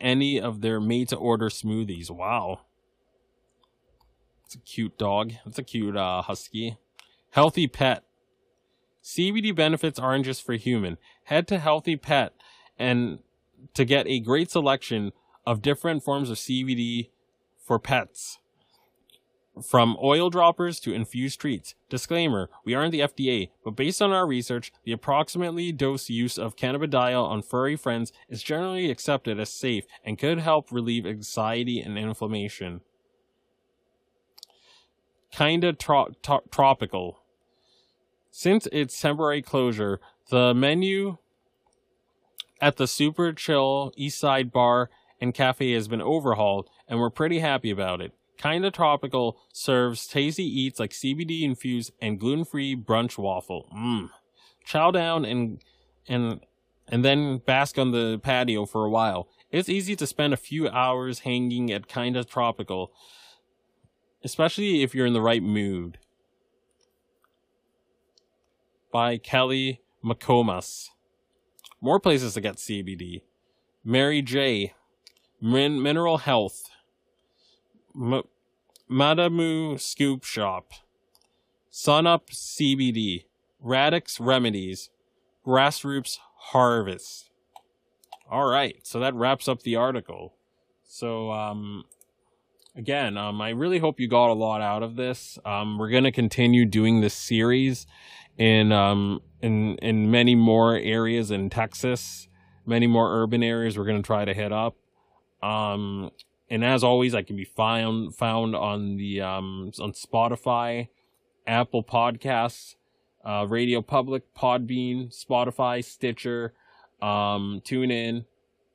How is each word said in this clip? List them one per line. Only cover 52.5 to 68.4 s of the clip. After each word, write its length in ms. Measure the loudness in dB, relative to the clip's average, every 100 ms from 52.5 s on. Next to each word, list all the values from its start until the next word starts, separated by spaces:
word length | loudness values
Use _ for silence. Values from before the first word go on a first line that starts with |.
| -4 -4 -6
brunch 420 | 0 0 0 -4
waffle. 500 | -4 -4 -6 -10 -10
Mm. 360 | -8 -4 -4 -6 -16 _ _ _ _
Chow 280 | -4 -2 0
down 320 | -2 -2 -2
and, 360 | -2 -2 -4 -6 _ _ _ _ -6
and, 340 | -4 -4 -6 -12 _ _ _ -4
and 180 | 0
then 340 | 2 2 0 -2
bask 380 | 0 2 2 0
on 140 | 0
the 300 | 2 0 -2
patio 440 | -2 0 0 -2 -2
for 180 | -2
a 60 | 0
while. 380 | 2 0 -2 -8 _ _
It's 180 | -4 -2
easy 280 | -2 -4 -4
to 100 | -4
spend 260 | -2 0
a 40 | 0
few 320 | -4 -4 -2
hours 520 | 0 0 0 -4 -6
hanging 520 | -4 -2 -2 -2 -2
at 160 | -4 -6
Kinda 340 | -6 -4 -4
Tropical, 720 | -4 -2 -2 -2 -6 -6 -8 _ -20 -20 -20 _ _ _ _ _ _ _ _ _
especially 600 | -10 0 0 0 0 2
if 120 | 2
you're 120 | 2 2
in 80 |
the 60 | 2
right 220 | 2 2
mood. 560 | 2 0 0 -4 -8 -12 _ _ _ _ _ _ _ _ _ _ _ _ _ _ _ _ _ _ _ _ _ _ _ _